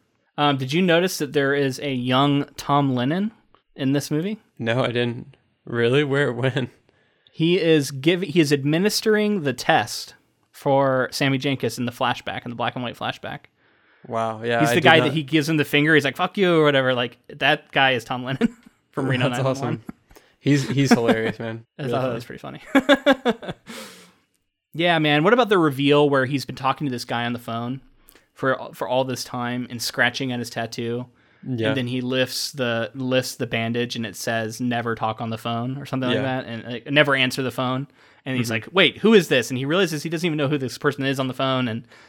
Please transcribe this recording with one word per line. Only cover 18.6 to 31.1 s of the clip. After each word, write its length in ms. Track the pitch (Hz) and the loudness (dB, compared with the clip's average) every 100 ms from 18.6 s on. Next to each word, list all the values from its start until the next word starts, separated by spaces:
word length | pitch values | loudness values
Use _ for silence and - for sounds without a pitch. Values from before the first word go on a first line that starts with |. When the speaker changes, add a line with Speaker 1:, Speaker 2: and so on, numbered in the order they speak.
| _ | _
Speaker 1:
<laughs> 160 | _ _ | _ _
from 140 | - 135 | -6 -2
Reno 200 | 127 127 | 0 0
Speaker 2:
That's 100 | 123 | 0
Speaker 1:
nine 60 | |
one 100 | 131 | -2
one. 100 | 131 120 | -2 -4
Speaker 2:
awesome. 100 | 117 - - _ - _ _ | -6 -8 -20 _ -20 _ _
He's, 280 | 135 143 135 | 2 2 2
he's 220 | 135 135 | 0 4
hilarious, 480 | 123 117 113 113 107 | 4 4 0 -2 -6
man. 260 | 113 113 - | -8 -10 -14
Speaker 1:
<laughs> 60 | - | -12
I 40 | |
Speaker 2:
Really 100 | 139 | -6
Speaker 1:
thought 60 | 131 | -4
that 60 | 127 | -4
Speaker 2:
funny. 80 | |
Speaker 1:
was 100 | 120 | -6
pretty 1080 | 123 120 139 139 - 277 269 277 294 269 247 | -10 -16 -16 -16 0 2 4 4 4 2 0
funny. 220 | 226 - - | -4 -8 -14
<laughs> 60 | - - - - - _ _ _ _ _ _ 147 | -18 -18 -18 -20 -20 _ _ _ _ _ _ -2
Yeah, 220 | 175 165 | 2 4
man. 240 | 151 147 | 4 4
What 100 | 175 | 6
about 160 | 240 220 | 4 4
the 100 | 196 | 4
reveal 520 | 156 135 139 147 147 | 4 4 4 6 6
where 160 | 139 131 | 2 2
he's 180 | 139 | -2
been 120 | - 123 | -6 -4
talking 300 | 131 131 147 | -4 -2 -4
to 40 | |
this 140 | 120 | -6
guy 200 | - 120 120 | -6 -4 -4
on 60 | |
the 60 | 117 | -6
phone 420 | 117 117 120 135 - _ _ _ _ | -8 -8 -6 -10 -14 _ _ _ _
for, 380 | - 135 131 120 | -4 -2 -2 -4
for 140 | - 117 | -8 -2
all 160 | 127 | 0
this 180 | 131 123 | 0 -4
time 440 | - 123 120 123 123 | -8 -8 -6 -6 -8
and 100 | 117 | -8
scratching 520 | - - 123 120 135 | -6 0 0 0 -4
at 60 | 120 | -6
his 100 | 117 | -6
tattoo? 560 | - 117 - 117 120 123 | -6 -8 -6 -4 -4 -8